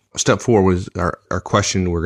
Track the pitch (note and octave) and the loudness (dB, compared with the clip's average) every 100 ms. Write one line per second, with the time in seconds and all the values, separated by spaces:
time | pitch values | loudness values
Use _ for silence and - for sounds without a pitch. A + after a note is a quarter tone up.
0 | _ - - G2+ - A2 F#2+ F2+ G2 - | _ -4 0 0 2 4 4 2 -2 -4
1 | F2 - _ F#2 - A2 G2+ G2 F2+ E2+ | -4 -6 _ -6 -2 0 0 -2 -2 -2